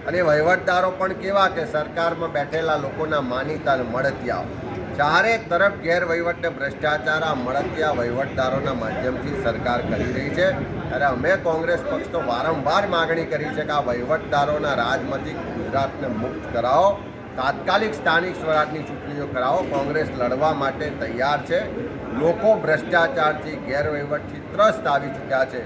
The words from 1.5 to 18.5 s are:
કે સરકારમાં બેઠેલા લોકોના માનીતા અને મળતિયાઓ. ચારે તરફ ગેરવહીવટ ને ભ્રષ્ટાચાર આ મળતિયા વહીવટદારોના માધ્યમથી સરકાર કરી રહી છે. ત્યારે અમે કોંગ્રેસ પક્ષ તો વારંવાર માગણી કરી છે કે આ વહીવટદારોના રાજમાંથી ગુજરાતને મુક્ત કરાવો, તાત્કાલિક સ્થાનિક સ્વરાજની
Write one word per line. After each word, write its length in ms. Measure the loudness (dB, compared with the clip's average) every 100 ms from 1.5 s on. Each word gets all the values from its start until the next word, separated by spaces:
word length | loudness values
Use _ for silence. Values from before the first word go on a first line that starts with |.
કે 220 | 2 -2
સરકારમાં 600 | -2 -2 0 0 0 -2 -2
બેઠેલા 480 | -2 -2 0 0
લોકોના 420 | -2 -4 -2 0 0
માનીતા 420 | -2 -2 -2 2
અને 180 | 2 0
મળતિયાઓ. 540 | 0 -2 -2 -4 -4 -4 -8 -8 -8 -6 0
ચારે 340 | 4 4 4 0 0
તરફ 260 | 2 2 2
ગેરવહીવટ 540 | 0 0 2 0 0 -2
ને 80 | -4
ભ્રષ્ટાચાર 720 | -2 -6 -2 0 0 0 0
આ 100 | 0
મળતિયા 640 | 0 0 0 -2 0 0 0
વહીવટદારોના 800 | 0 -2 -2 0 0 0 -2 -2
માધ્યમથી 640 | -2 -2 -2 -2 -4 -2
સરકાર 380 | -2 0 0 0
કરી 300 | 0 -2 0
રહી 180 | -2 -2 0
છે. 100 | 0 0 -4 -6
ત્યારે 220 | -4 0 2
અમે 260 | 2 2 2
કોંગ્રેસ 400 | 2 0 0 0
પક્ષ 300 | 0 -4 -4
તો 80 | -4 -2
વારંવાર 560 | 0 0 0 2 2 2
માગણી 380 | 0 2 0 0
કરી 180 | -2 -2 -4
છે 80 |
કે 100 | 0
આ 80 | 0 0
વહીવટદારોના 880 | -2 0 -2 2 2 2 0 0 0
રાજમાંથી 560 | 0 0 -2 -4 -6 -8 -8
ગુજરાતને 600 | -6 -2 -2 -2 -4 -6
મુક્ત 340 | -4 -4 -6 -4
કરાવો, 340 | -2 4 6 4 2 -8 -14 -12 -2
તાત્કાલિક 560 | -2 0 0 2 0
સ્થાનિક 440 | 0 2 2 2 -4
સ્વરાજની 460 | 2